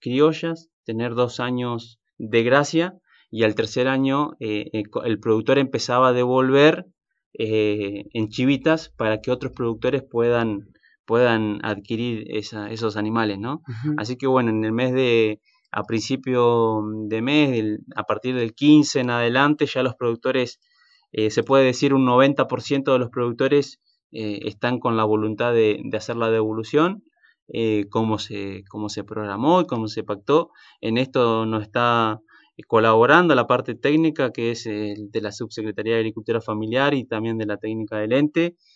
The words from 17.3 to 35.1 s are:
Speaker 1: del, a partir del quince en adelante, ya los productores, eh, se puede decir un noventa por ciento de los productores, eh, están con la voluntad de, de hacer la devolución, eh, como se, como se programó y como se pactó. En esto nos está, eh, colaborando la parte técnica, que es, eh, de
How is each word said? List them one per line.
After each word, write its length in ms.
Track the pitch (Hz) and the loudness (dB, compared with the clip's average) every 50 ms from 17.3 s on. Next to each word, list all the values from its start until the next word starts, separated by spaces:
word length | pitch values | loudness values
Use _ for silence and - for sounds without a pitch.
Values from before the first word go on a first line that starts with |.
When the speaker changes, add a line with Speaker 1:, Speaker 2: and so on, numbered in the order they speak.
| 147 151 147 139 | 2 2 2 2
Speaker 1:
del, 280 | 127 117 110 107 107 104 - - - | 2 0 -2 -2 -4 -6 -10 -12 -10
a 100 | 107 104 | -8 -4
partir 300 | - 107 104 - 127 127 | -4 -4 -4 -2 -4 -2
del 200 | 127 117 113 - | -2 -2 -4 -4
quince 460 | - 139 151 151 151 143 - - 139 | 0 6 8 8 8 6 4 0 -2
en 100 | 127 123 | 0 0
adelante, 560 | 120 120 120 117 120 131 143 147 151 151 147 | 0 0 0 2 4 4 4 4 4 2 0
ya 160 | 135 - 131 131 | -2 0 0 -2
los 120 | 127 117 | -2 -2
productores, 640 | - 127 117 117 117 - 131 131 131 123 120 - _ _ _ _ _ _ _ _ _ _ _ - | -2 -2 -2 -2 -2 -2 -2 0 0 -2 -2 -6 _ _ _ _ _ _ _ _ _ _ _ -4
eh, 180 | - 107 110 | -2 -2 0
se 120 | - 151 - | 0 0 0
puede 220 | - 135 135 135 | 4 4 6 6
decir 300 | 127 123 127 143 139 139 | 4 2 2 2 2 4
un 100 | 135 131 | 4 4
noventa 420 | 127 123 123 135 139 143 139 131 127 | 4 4 6 4 4 4 2 -2 -2
por 140 | 127 123 120 | -2 -8 -4
ciento 300 | - 143 139 135 143 135 | -2 -2 -2 0 2 2
de 40 | 127 | 2
los 120 | 123 117 | 0 -2
productores, 680 | - 131 123 120 117 120 131 131 143 143 143 - - _ _ _ _ _ _ _ - | -4 -4 -4 -4 0 0 0 2 4 2 2 0 -6 _ _ _ _ _ _ _ -12
eh, 280 | 120 110 104 104 - - | -8 -8 -6 -6 -6 -8
están 360 | 110 107 - - 120 123 117 | -10 -8 -4 -2 -2 -2 0
con 160 | - 123 113 | -2 0 0
la 80 | 113 110 | 2 2
voluntad 480 | 107 107 107 107 107 110 101 123 120 120 | 2 2 0 0 -2 -2 -2 -2 2 2
de, 280 | 117 110 107 104 - - | 4 4 4 2 -2 -4
de 120 | 110 - | -6 -8
hacer 200 | 107 - - 120 | -8 -6 -6 -6
la 140 | 117 117 113 | -2 0 0
devolución, 760 | 113 113 110 110 110 110 113 - - 147 160 180 196 - _ _ _ _ _ _ _ _ _ - - | 0 0 0 -2 -2 -6 -6 0 2 2 2 2 0 -4 _ _ _ _ _ _ _ _ _ -12 -6
eh, 340 | - 113 110 107 104 101 104 | -2 -2 0 0 0 -2 -2
como 280 | - 113 110 110 110 101 | -2 -2 0 0 -2 -2
se, 460 | - - 110 101 101 98 98 95 92 _ | -4 -8 -10 -10 -10 -10 -10 -12 -16 _
como 200 | - 110 107 104 | -12 -10 -10 -10
se 140 | - 110 95 | -8 -10 -12
programó 560 | - 110 110 107 101 98 104 120 147 175 185 | -10 -8 -8 -8 -6 -6 -2 0 2 2 2
y 60 | 170 | 2
como 200 | 147 127 113 110 107 | 0 -4 -6 -6 -6
se 140 | - 113 98 | -6 -8 -8
pactó. 460 | 104 104 101 - - 139 160 170 - _ _ - - _ - | -8 -8 -8 -2 2 2 2 2 0 _ _ -20 -20 _ -10
En 180 | - 113 113 120 | -6 -2 0 0
esto 480 | 131 131 - 135 123 117 113 113 110 | -2 0 0 2 2 2 2 0 0
nos 160 | 110 110 110 104 | -2 -2 -4 -4
está, 580 | 101 - 123 120 120 120 117 113 110 107 110 _ _ _ - _ _ _ | -4 -2 0 0 2 2 2 2 0 -2 -4 _ _ _ -20 _ _ _
eh, 60 | - - | -20 -8
colaborando 680 | - - 113 110 113 110 110 117 123 147 170 180 165 143 | 2 2 4 6 6 6 6 6 6 6 6 6 6 4
la 100 | 123 120 | 4 4
parte 280 | - 123 123 117 - 117 | 2 2 0 0 -4 -8
técnica, 540 | - - 135 147 156 165 160 151 - 135 120 - | -2 0 2 2 2 2 2 0 0 -2 -4 -2
que 200 | - 117 117 117 | -4 -4 -4 -4
es, 140 | 113 - | -4 -6
eh, 280 | 113 104 104 107 104 101 101 | -8 -6 -6 -6 -6 -6 -8
de 220 | 107 101 | -12 -8